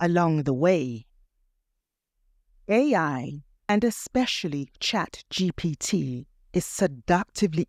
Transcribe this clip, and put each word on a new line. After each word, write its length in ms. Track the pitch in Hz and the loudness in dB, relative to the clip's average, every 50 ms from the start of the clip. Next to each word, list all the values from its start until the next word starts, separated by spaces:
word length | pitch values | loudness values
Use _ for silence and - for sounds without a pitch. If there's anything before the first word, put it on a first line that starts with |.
along 420 | 175 170 170 175 175 165 160 151 139 | 0 2 2 4 4 4 2 2 2
the 100 | 143 131 | 0 0
way. 540 | 127 156 180 190 165 135 127 120 110 113 _ _ _ _ _ _ _ _ _ _ _ _ _ _ _ _ _ _ _ _ _ _ _ _ _ _ _ _ _ _ _ _ - | 2 4 4 4 2 0 -2 -6 -10 -14 _ _ _ _ _ _ _ _ _ _ _ _ _ _ _ _ _ _ _ _ _ _ _ _ _ _ _ _ _ _ _ _ 0
A 260 | 202 233 277 302 247 | 2 4 4 4 4
I, 460 | 180 160 147 139 127 123 135 143 147 - _ _ _ _ - | 2 2 0 -2 -4 -6 -6 -10 -12 -14 _ _ _ _ 0
and 120 | 208 208 233 | 2 2 2
especially 880 | 233 214 - - - - 247 254 - - - - 156 143 143 139 - _ - | 2 0 -4 -6 -4 -2 0 0 0 -2 -4 -4 -4 -4 -6 -6 -8 _ -8
Chat 440 | - - - 202 - - - - - - | -4 -2 -2 -2 -2 -4 -8 -16 -14 -8
G 200 | - - 185 180 - | -4 -2 0 -2 -2
P 220 | - - 170 147 | -2 -4 -4 -4
T, 520 | - - - - 180 147 131 123 123 143 - _ _ _ _ - | -4 -4 -2 -2 -2 -2 -2 -6 -8 -10 -14 _ _ _ _ -4
is 140 | 180 - | -4 -4
seductively 960 | - - - 202 165 139 120 - - 175 180 190 - - - 208 180 156 160 170 | -4 -2 0 0 0 -2 -2 0 2 2 2 0 -2 -4 -2 -2 0 0 0 0